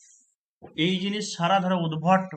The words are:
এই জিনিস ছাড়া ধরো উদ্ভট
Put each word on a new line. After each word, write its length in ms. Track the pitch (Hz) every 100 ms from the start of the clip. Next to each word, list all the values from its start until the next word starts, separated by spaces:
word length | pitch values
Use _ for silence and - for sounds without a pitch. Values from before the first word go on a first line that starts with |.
| - - _ _ _ _ - 156
এই 180 | 170 185
জিনিস 260 | 202 208 202
ছাড়া 240 | - 170 196
ধরো 160 | 180 185
উদ্ভট 440 | 165 156 165 190 185